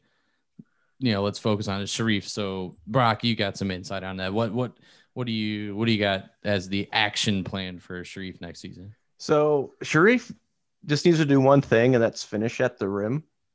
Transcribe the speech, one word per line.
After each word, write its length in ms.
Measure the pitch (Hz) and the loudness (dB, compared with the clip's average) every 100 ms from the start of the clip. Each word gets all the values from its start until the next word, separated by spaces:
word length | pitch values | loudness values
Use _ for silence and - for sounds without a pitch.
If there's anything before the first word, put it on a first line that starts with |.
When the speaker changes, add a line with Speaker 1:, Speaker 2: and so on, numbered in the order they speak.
| _ _ _ _ _ - _ _ _ _ | _ _ _ _ _ -20 _ _ _ _
Speaker 1:
you 140 | 127 | -2
know, 100 | 101 | 0
let's 160 | 101 98 | -2 -2
focus 300 | 113 104 101 | -2 -2 -2
on 100 | 98 | -6
is 80 | 98 | -6
Sharif. 380 | - 113 101 - | -4 -2 -2 -4
So, 480 | - 101 95 92 - - | -8 -6 -6 -10 -12 -4
Brock, 380 | 123 117 110 | 0 2 2
you 100 | 120 | -2
got 220 | 110 101 - | -2 -4 -4
some 160 | 98 | -6
insight 320 | 90 95 98 | -6 -8 -10
on 140 | 92 95 | -8 -6
that. 160 | 92 | -4
What, 180 | 101 117 | -2 -2
what, 220 | 113 127 - _ _ _ | -4 -6 -10 _ _ _
what 120 | - 120 | -10 -6
do 60 | |
you, 420 | 110 107 107 104 101 | -4 -4 -6 -6 -2
what 80 | 117 | 0
do 80 | |
you 60 | 107 | 2
got 260 | 101 95 - _ | 2 0 -6 _
as 240 | 101 101 92 | -2 -2 -2
the 220 | 98 98 | -4 -2
action 540 | 110 104 - - 98 87 | 0 0 0 -2 -2 -4
plan 340 | 98 92 87 | -8 -8 -12
for 240 | - 90 | -14 -14
Sharif 380 | 87 98 92 87 | -12 -12 -12 -12
next 180 | 87 82 | -16 -14
season? 340 | 95 90 98 - _ _ | -18 -18 -20 -20 _ _
Speaker 2:
So, 560 | - 151 151 147 127 - | 0 2 4 2 -2 -10
Sharif 500 | - 156 196 247 - - _ _ _ _ - | 0 6 6 4 -2 -16 _ _ _ _ -2
just 200 | 147 175 | 2 4
needs 140 | 160 | 6
to 60 | 147 | 6
do 140 | 139 | 6
one 220 | 131 143 | 8 6
thing, 340 | - 117 123 123 | 6 4 6 4
and 80 | |
that's 220 | 113 - - | 2 -2 -6
finish 340 | 104 113 - | -4 -4 -2
at 180 | 127 - | -2 -2
the 120 | 98 | -4
rim. 340 | 101 107 143 - _ _ | -2 -4 -4 -8 _ _